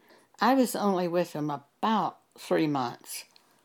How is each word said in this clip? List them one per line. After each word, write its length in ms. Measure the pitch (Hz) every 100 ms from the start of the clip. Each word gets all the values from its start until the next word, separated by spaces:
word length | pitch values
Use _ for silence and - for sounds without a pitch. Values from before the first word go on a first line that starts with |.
| _ - _ -
I 140 | 220
was 200 | 269 254
only 320 | - 202 185 180
with 260 | 175 175
them 180 | 156 151
about 680 | 143 - _ 214 220 160 - _ -
three 300 | - 175 160
months. 580 | 143 120 - - - - _ _ _